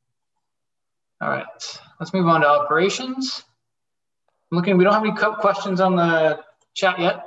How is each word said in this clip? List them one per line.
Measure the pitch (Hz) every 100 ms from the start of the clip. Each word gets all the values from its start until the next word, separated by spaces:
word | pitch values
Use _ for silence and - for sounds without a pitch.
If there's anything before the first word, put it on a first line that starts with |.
| _ _ _ _ _ _ _ _ _ _ _ -
All | -
right, | 67 - - - - - -
let's | 165
move | 190 170
on | 160
to | 147
operations. | 147 143 156 196 196 262 254 262 - - _ _ _ _ _ _ _ _ _ -
I'm | 170
looking, | 175 180
we |
don't | 190
have | 214
any | 214 -
co-, | 208
questions | - 202 196 196 180
on | 190 180
the | 170 165 156 156 - _ _
chat | - 190 185
yet, | 175 -